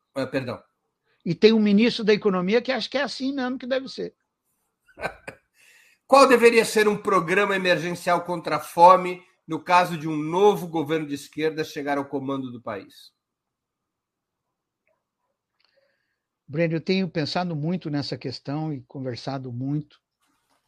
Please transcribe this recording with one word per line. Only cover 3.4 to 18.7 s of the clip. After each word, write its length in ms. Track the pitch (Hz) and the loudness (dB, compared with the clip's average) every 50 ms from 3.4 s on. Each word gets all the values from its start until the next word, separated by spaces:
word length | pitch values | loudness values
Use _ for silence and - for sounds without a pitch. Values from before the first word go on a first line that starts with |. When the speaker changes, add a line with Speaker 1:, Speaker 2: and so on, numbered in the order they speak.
| 247 254 262 247 | -6 -6 -6 -8
Speaker 2:
que 80 | - 247 | -6 -6
deve 220 | 262 262 269 220 | -6 -6 -6 -8
ser. 260 | - - 180 180 _ _ _ _ _ _ _ _ _ _ _ _ _ _ _ | -12 -10 -10 -10 _ _ _ _ _ _ _ _ _ _ _ _ _ _ _
Speaker 1:
<laughs> 560 | _ _ - - - - - - - - _ _ _ _ _ _ _ _ _ _ _ _ _ _ - | _ _ -12 -12 -12 -12 -12 -20 -20 -20 _ _ _ _ _ _ _ _ _ _ _ _ _ _ 4
Qual 200 | 269 277 269 254 | 8 8 8 8
deveria 380 | 247 220 233 233 233 226 208 | 6 6 6 6 6 6 2
ser 220 | - - 220 214 214 | 2 2 2 2 2
um 80 | 208 208 | 0 -2
programa 540 | - 214 196 185 170 160 185 202 208 196 196 | -2 0 0 0 2 2 0 0 0 0 0
emergencial 680 | 190 185 180 175 156 160 175 175 170 - 180 175 170 175 | -2 0 0 0 0 0 -6 -8 -6 -2 -2 -2 -2 -2
contra 320 | 175 175 170 160 160 156 147 | -4 -8 -8 -6 -4 -6 -6
a 20 | |
fome 640 | - - - 175 170 180 185 180 180 180 180 180 - _ _ _ _ - | -6 -6 2 8 10 10 10 8 4 -2 -6 -8 -12 _ _ _ _ -8
no 120 | 160 147 151 | -8 -8 -2
caso 340 | - 180 180 180 165 170 156 | 2 4 4 4 2 -2 -6
de 100 | 147 160 | -6 -6
um 60 | 156 151 | -6 -4
novo 500 | 151 156 165 185 202 208 196 165 180 170 | -4 -2 0 4 4 4 4 2 -4 -6
governo 400 | 156 165 147 139 160 160 156 143 | -4 -4 -4 -2 -2 -4 -4 -6
de 80 | 143 | -8
esquerda 480 | 139 - - - 151 151 160 151 156 156 | -10 -12 -14 -8 -4 -4 -4 -2 -4 -8
chegar 340 | - - 156 139 143 143 143 | -8 -8 -8 -6 -4 -4 -4
ao 80 | 139 | -4
comando 460 | - 147 139 131 135 139 135 131 127 | -6 -8 -8 -6 -6 -6 -6 -8 -10
do 100 | 120 117 | -12 -14
país? 520 | - 120 107 98 95 - - - - - _ _ _ _ _ _ _ _ _ _ _ _ _ _ _ _ _ _ _ _ _ _ _ _ _ _ _ _ _ _ _ _ _ _ _ _ _ _ _ _ _ _ _ _ _ _ _ _ _ _ _ _ _ _ _ _ _ _ _ _ _ _ _ _ _ _ _ | -12 -10 -10 -12 -12 -16 -20 -20 -20 -20 _ _ _ _ _ _ _ _ _ _ _ _ _ _ _ _ _ _ _ _ _ _ _ _ _ _ _ _ _ _ _ _ _ _ _ _ _ _ _ _ _ _ _ _ _ _ _ _ _ _ _ _ _ _ _ _ _ _ _ _ _ _ _ _ _ _ _
Speaker 2:
Breno, 300 | - 139 156 170 165 165 | -10 -4 -2 -2 0 0
eu 60 | 160 | -4
tenho 280 | 156 - 190 190 190 165 | -2 -2 -2 0 0 -2
pensado 460 | - 165 147 - - 180 185 175 165 | -4 -4 -4 -2 -2 -4 -4 -4 -4
muito 340 | 147 147 160 185 180 - 160 | -4 -4 -4 -4 -4 -6 -6
nessa 280 | 151 143 131 - 147 120 | -6 -6 -4 -6 -8 -8
questão 560 | - 135 120 - - - 139 156 156 156 | -8 -10 -12 -10 -10 -8 -8 -6 -6 -6